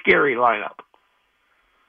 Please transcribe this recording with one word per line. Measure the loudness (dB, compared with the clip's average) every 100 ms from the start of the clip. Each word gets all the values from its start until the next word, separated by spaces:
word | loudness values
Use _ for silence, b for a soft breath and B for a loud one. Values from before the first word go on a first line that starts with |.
scary | 0 2 2
lineup. | 0 0 0 -6 -14 -20 _ _ _ _ _ _ _ _ _